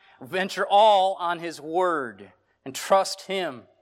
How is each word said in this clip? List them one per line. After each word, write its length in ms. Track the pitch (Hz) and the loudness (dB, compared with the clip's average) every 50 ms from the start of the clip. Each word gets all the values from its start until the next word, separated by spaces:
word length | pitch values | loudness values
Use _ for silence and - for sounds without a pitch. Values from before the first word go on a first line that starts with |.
| _ _ _ _ | _ _ _ _
venture 440 | 135 120 156 185 190 190 - 185 202 - | -14 -8 -6 -4 -4 -4 -4 -4 -2 2
all 480 | 190 202 220 220 208 190 185 190 190 - | 4 6 6 6 6 6 4 2 0 -2
on 200 | 180 170 175 165 | -4 -4 -4 -4
His 200 | 170 170 147 143 | -6 -10 -12 -12
Word 720 | 143 156 160 180 185 180 165 151 131 117 104 95 101 98 _ _ _ _ _ _ _ | -12 -4 -2 0 0 2 0 -2 -4 -6 -10 -14 -20 -20 _ _ _ _ _ _ _
and 100 | 139 135 | -14 -12
trust 500 | - - - 196 190 185 - - - - | -10 0 2 4 4 4 2 -4 -10 -10
Him. 400 | - 190 196 180 156 127 117 104 _ _ _ | -8 -6 -4 -4 -6 -8 -10 -16 _ _ _